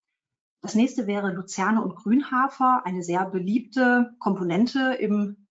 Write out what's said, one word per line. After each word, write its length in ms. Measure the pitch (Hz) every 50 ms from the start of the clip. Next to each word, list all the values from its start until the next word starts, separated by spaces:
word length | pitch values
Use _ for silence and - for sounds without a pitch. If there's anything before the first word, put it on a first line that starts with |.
| _ _ _ _ _ _ _ _ _ _ _ _ -
Das 120 | 165 -
nächste 320 | 214 233 262 - - 226
wäre 260 | 196 202 202 202 196 180
Luzerne 500 | 170 180 - - - 190 196 220 226 -
und 120 | 185 175
Grünhafer, 880 | - - 202 220 277 285 - 269 247 262 277 277 - 262 254 254 254 -
eine 160 | 185 185 185 170
sehr 240 | 170 175 180 190
beliebte 880 | 190 - 185 175 185 214 247 - - - 262 254 247 247 247 240 233 - -
Komponente 760 | - 208 196 - 180 175 170 185 233 240 - 269 262 262 254
im 520 | - - 208 202 208 202 202 208 - _ _